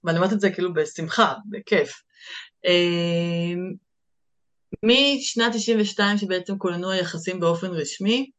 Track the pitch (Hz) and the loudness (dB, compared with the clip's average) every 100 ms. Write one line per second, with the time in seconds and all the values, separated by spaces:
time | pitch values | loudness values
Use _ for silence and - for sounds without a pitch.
0 | 170 165 185 208 196 190 180 165 151 - | 0 2 2 2 0 0 -2 0 -2 -4
1 | 160 - 196 - - - - 190 - - | -4 2 2 2 -10 -12 0 0 0 -6
2 | _ _ - - - _ - 175 175 170 | _ _ -18 -16 -18 _ 2 2 4 2
3 | 170 170 170 170 170 175 185 196 _ _ | 0 0 0 -2 -2 -4 -6 -10 _ _
4 | _ _ _ _ _ _ _ - 220 262 | _ _ _ _ _ _ _ -2 4 4
5 | 277 269 - 233 233 233 220 226 208 - | 4 2 -2 0 0 0 0 2 2 2
6 | 202 208 202 185 180 196 190 175 185 190 | 2 2 0 -4 -4 -4 -4 -4 -2 -2
7 | 170 170 175 185 170 170 185 170 147 - | -2 -6 -8 -2 0 0 -2 -4 -6 -4
8 | 196 240 269 | 0 0 -2